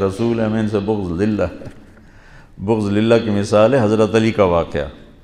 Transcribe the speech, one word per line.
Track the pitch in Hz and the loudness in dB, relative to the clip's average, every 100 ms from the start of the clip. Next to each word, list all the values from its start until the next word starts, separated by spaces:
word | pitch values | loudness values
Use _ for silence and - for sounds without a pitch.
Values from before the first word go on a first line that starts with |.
रसूल | 98 95 117 117 | -2 0 -2 0
है, | 110 | -2
हमें | 110 | -2
इनसे | 107 104 | -2 -2
बुग़्ज़ | 98 107 90 85 | -2 -4 -4 -2
लिल्लाह | 107 104 87 | -2 0 -4
है।" | - - - - - - - - - - - | -6 -16 -18 -20 -20 -20 -20 -20 -20 -20 -10
बुग़्ज़ | 95 110 101 | -2 -2 0
लिल्लाह | 101 113 117 | 0 2 2
की | 104 | 2
मिसाल | 101 101 107 110 135 | -2 0 2 4 2
है | |
हज़रत | 107 110 110 113 | 2 2 2 2
अली | 110 | 0
का | 104 95 | 2 2
वाक़या। | 85 78 76 71 - - - | 2 -2 -6 -8 -10 -20 -20